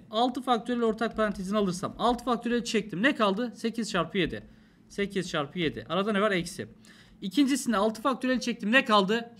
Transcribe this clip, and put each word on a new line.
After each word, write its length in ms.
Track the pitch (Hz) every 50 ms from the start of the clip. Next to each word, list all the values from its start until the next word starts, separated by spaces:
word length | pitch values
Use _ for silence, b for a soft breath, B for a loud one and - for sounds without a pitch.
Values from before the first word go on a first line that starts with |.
| - -
altı 320 | - 220 247 254 254 285 247
faktöriyel 420 | 262 247 226 - 247 247 240 233
ortak 320 | 226 220 226 240 220 -
parantezini 420 | - 220 208 202 208 185 190 202 214
alırsam 360 | 208 185 170 175 - 117 - -
altı 260 | 196 233 247 233 -
faktöriyel 400 | 269 240 - - 233 240 240 233
çektim. 380 | - - 202 196 208 151 165 220
Ne 120 | 285 -
kaldı? 380 | - 220 196 190 202 247 233 202
Sekiz 340 | - - 226 220 233 220 -
çarpı 280 | - 180 165 165 - 196
yedi. 240 | 165 131 - 104 - b b b b b b b b b
Sekiz 420 | - - 202 196 196 196 165 -
çarpı 280 | - 156 143 143 - 185
yedi. 280 | 165 143 117 113 - -
Arada 240 | 160 185 196 220 208
ne 80 | 190
var? 100 | 208 220
Eksi. 360 | 196 175 160 - - - 104 - - - B B B B B B B B
İkincisinde 560 | 214 196 - 285 285 247 285 - - - 220
altı 260 | 190 208 220 220 - -
faktöriyel 380 | 285 262 262 - 254 254 240
çektim. 320 | - 240 233 - - 202 233
Ne 120 | 269 262
kaldı? 460 | 254 214 208 196 185 220 233 226 - -